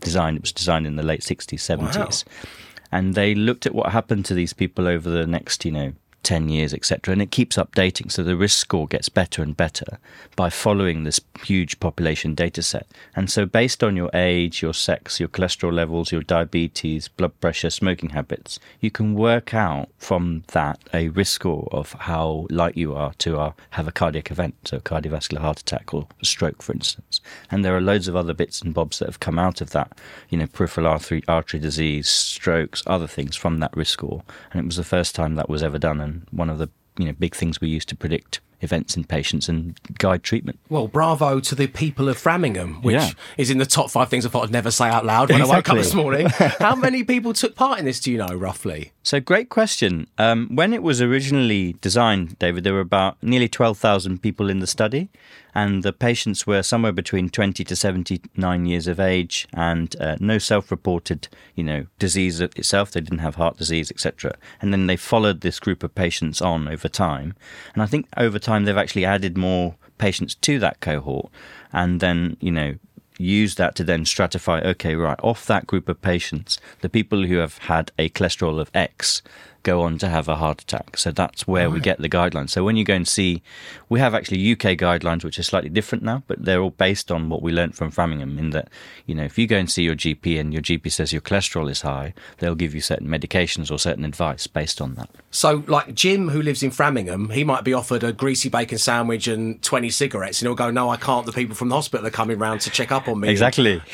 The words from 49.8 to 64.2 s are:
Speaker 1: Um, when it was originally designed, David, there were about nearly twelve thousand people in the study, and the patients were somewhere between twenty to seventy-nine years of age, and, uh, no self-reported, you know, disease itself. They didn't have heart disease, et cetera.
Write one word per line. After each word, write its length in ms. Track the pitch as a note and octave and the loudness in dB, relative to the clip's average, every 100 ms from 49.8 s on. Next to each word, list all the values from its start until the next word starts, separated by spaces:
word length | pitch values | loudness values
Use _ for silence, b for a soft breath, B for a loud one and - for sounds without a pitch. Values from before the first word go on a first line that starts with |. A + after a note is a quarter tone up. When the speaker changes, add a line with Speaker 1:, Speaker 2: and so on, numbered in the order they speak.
| G2+ E2+ - - | 2 2 -4 2
Speaker 1:
Um, 300 | A2 A#2 A2+ | 4 4 0
when 200 | B2+ F3+ | 2 2
it 80 | A#3 | 2
was 180 | E3+ B2 | 0 2
originally 760 | B2 C3 C3+ C#3 A#2+ G#2 F2+ E2+ | 4 2 2 2 4 2 0 -2
designed, 580 | G2 G#2 A#2 G2+ E2+ - | 0 4 4 4 0 -2
David, 260 | F2 F2 | 0 0
there 100 | F#2+ | 0
were 60 | G2 | 0
about 360 | F2 G2 F#2+ - | 2 2 2 0
nearly 260 | - B2+ A#2+ | 0 2 2
twelve 300 | - A#2 G#2 | 2 2 4
thousand 420 | A2+ G2+ F#2+ F2+ | 4 4 2 -2
people 300 | G#2+ F#2 G2+ | -2 0 0
in 80 | F#2+ | 0
the 80 | F#2 | -2
study, 420 | - G#2+ C3+ F#3+ B B B B | 0 0 0 -6 B B B B
and 280 | - G#2 G2 | -2 0 2
the 100 | G2 | 0
patients 520 | - B2 A#2 - G2 - | 0 2 2 0 -2 0
were 160 | G2 | 2
somewhere 300 | F#2 A#2 A2+ | 2 2 2
between 380 | F2+ F#2 G2 F2+ | 0 -2 0 0
twenty 340 | - G2+ F2+ | 0 0 0
to 100 | F2+ | -4
seventy-nine 920 | F2+ G2+ F2+ F2 F2+ - - F#2 F2+ F2 | 0 0 0 -2 -4 -6 -2 0 2 2
years 200 | F2 E2 | 0 0
of 140 | F2 | 2
age, 480 | F#2+ F#2 F2 - - | 4 2 0 -4 -6
and, 420 | E2 E2+ E2 E2 - | -2 0 0 -2 -4
uh, 160 | D2+ D#2 | -4 -2
no 160 | G2+ A2 | 0 0
self-reported, 920 | - G#2 - F2+ - F2 - D#2 - B B | 2 0 0 -4 -2 -2 -2 -8 -8 B B
you 100 | - | -6
know, 220 | D#2+ D2+ D2+ - | -4 -4 -6 -4
disease 420 | F#2+ F2+ F#2 E2 | -2 2 0 0
itself. 480 | F2+ - - G2 G2+ | -4 -4 0 0 0
They 100 | F2+ | -2
didn't 200 | D#2 E2+ | -4 -2
have 160 | D#2+ D2+ | -2 0
heart 200 | E2 - | 0 0
disease, 340 | D#2 E2 D2+ | -2 -2 -2
et 100 | - | -4
cetera. 340 | - - | -4 -4